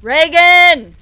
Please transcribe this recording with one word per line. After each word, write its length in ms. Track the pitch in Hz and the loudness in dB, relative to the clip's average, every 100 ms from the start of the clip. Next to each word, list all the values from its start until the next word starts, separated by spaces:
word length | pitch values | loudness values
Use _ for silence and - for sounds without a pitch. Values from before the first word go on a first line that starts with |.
Reagan! 920 | 214 277 320 330 349 359 349 320 208 - | -6 -4 -2 0 2 2 2 0 -6 -20